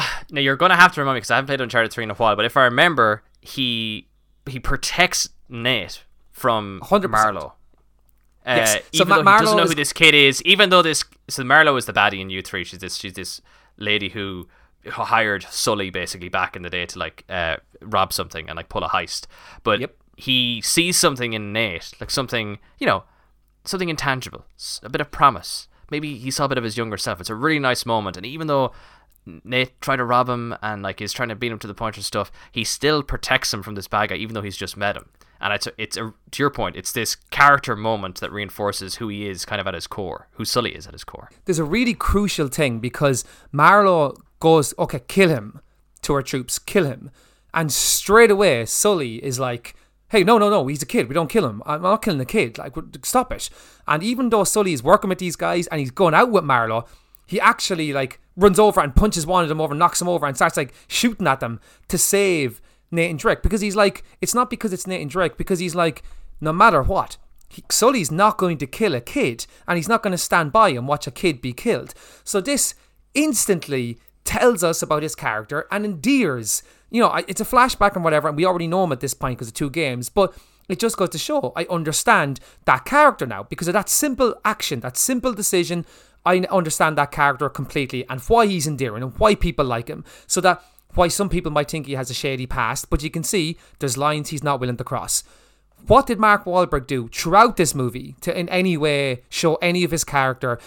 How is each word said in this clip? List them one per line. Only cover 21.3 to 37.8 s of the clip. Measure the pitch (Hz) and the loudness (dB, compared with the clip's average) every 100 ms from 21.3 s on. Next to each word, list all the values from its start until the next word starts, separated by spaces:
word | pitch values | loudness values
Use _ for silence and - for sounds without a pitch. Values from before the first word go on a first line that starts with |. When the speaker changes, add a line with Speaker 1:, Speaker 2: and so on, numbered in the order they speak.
Speaker 1:
in | 110 104 | -6 -4
Nate, | 107 110 82 - - | -2 -2 -4 -12 -16
like, | 113 | -6
something, | - 123 120 107 101 - _ | -6 -4 -4 -6 -10 -16 _
you | 254 | -2
know, | 98 - _ _ _ _ _ | -2 -4 _ _ _ _ _
something | - 190 175 | -10 -6 -4
intangible, | 156 147 131 - - - _ | -4 -4 -4 -6 -16 -20 _
s-, | - - | -14 -12
a | - | -8
bit | 151 | -8
of | 147 | -8
promise. | - 143 104 - - - _ - | 2 2 2 -6 -12 -14 _ -10
Maybe | 151 151 135 | -8 -6 -8
he | 131 | -8
saw | 127 139 | -4 -2
a | |
bit | 131 | -2
of | |
his | 117 110 | -2 -4
younger | 113 101 | -6 -6
self. | - 95 | -6 -6
It's | 87 | -8
a | 110 | -4
really | 147 156 | -2 0
nice | 135 123 120 | 0 -2 0
moment. | 113 98 90 | -2 -2 -8
And | 107 | -12
even | 156 156 | -8 -2
though | 143 127 - - _ _ _ - 80 | 0 0 -4 -20 _ _ _ -20 -20
Nate | - 127 127 _ | -4 -2 -2 _
tried | - 131 | -4 -2
to | 120 | 0
rob | 123 127 | 0 0
him | 120 117 - | -2 -6 -8
and, | 107 104 | -8 -6
like, | 98 98 | -8 -8
is | 104 | -8
trying | - 120 | -6 -6
to | 107 | -4
beat | 120 | -6
him | 110 | -6
to | 107 | -10
the | 101 | -8
punch | 110 104 | -8 -8
and | 101 | -6
stuff, | 107 98 - - | -6 -6 -10 -10
he | 120 | -6
still | 107 - 143 151 | -4 -2 0 0
protects | 139 - - 127 - | -2 -6 -2 -2 -2
him | 107 | -6
from | 95 104 | -8 -12
this | 92 | -6
bad | 107 104 | -4 -2
guy, | 90 | -4
even | 110 | -8
though | 110 | -8
he's | 101 90 | -10 -10
just | 95 - | -12 -6
met | 101 98 | -6 -6
him. | - _ _ _ | -12 _ _ _
And | 101 | -4
it's, | 101 - - | -4 -6 -10
it's | 220 - | -10 -8
a, | 110 - _ | -10 -12 _
to | - | -4
your | 139 | -2
point, | 127 98 82 | -2 -6 -6
it's | - | -8
this | 120 107 - | -6 -6 -6
character | _ - 143 139 - | _ 4 6 6 2
moment | 104 | -4